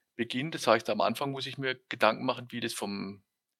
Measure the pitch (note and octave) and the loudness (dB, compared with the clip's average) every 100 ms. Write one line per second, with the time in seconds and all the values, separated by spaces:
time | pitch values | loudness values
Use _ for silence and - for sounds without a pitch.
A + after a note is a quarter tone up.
0 | _ - A#2 B2 D#3 D#3 - A2+ - G#2+ | _ -6 -4 -2 -4 -2 4 4 4 2
1 | F#2+ A2+ C#3 C3+ C3+ B2+ C3 B2+ - - | 2 2 -4 -4 -6 -4 -4 -4 -6 4
2 | G#2+ - B2+ B2 B2 A#2+ A#2 - G2+ G2+ | 4 4 -2 -2 -4 -6 -4 -4 -4 -4
3 | G2 G2+ _ _ _ | -6 -10 _ _ _